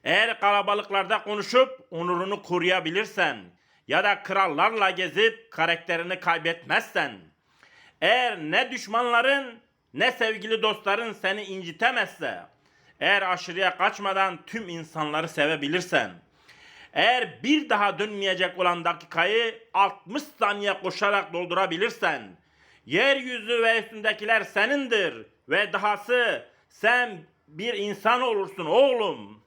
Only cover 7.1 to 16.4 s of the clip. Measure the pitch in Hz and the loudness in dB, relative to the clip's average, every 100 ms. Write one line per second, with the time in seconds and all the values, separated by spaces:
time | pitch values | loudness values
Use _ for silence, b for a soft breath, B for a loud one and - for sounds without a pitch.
7.1 | 101 82 _ b b b b b b 170 | -8 -20 _ b b b b b b 2
8.1 | 247 247 196 151 185 254 254 - 226 247 | 4 2 -4 -2 0 0 -6 -4 0 2
9.1 | 240 262 277 262 226 _ _ _ 131 233 | 4 4 2 -2 -14 _ _ _ 0 0
10.1 | 247 226 220 214 226 220 208 202 208 233 | 0 -2 -2 -4 0 0 0 -2 -2 -4
11.1 | 202 190 202 196 190 170 160 240 247 196 | -4 -4 -4 -8 -10 -10 0 0 0 -4
12.1 | - 139 92 - _ b b b b 151 | -6 -8 -8 -14 _ b b b b 2
13.1 | 202 185 180 - 175 190 180 196 - 196 | 2 2 -4 -4 -2 -2 2 -2 0 -2
14.1 | 190 190 170 - 226 190 170 156 160 151 | 0 0 -2 -10 -10 -8 -12 -10 -6 -2
15.1 | 151 160 160 147 156 143 175 175 147 107 | -2 -4 0 0 0 -2 -2 0 0 0
16.1 | 87 _ B | -10 _ B